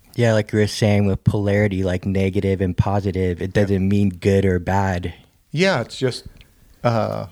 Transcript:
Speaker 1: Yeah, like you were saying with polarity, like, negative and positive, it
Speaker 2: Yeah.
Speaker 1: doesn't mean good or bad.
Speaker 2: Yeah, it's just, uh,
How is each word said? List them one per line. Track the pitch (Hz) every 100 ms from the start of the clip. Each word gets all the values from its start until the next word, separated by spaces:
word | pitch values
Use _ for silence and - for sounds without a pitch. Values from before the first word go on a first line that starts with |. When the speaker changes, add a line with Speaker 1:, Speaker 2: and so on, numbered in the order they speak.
| _ -
Speaker 1:
Yeah, | 117
like | 110 104
you | 107
were | 104
saying | - 107 104 101
with | 95
polarity, | - 107 101 101 104 95
like, | 95 90 101
negative | 95 95 95 98 92
and | 95 90
positive, | - 101 98 92 92 85
it | 92 107
Speaker 2:
Yeah. |
Speaker 1:
doesn't | 101 98 95
mean | 101 101
good | 87 104 98 95
or | 90
bad. | 87 95 95 90 90 - _ _ _
Speaker 2:
Yeah, | 147 190 160
it's | 113 -
just, | 127 117 - - - _ _ _
uh, | 120 113 101 - 104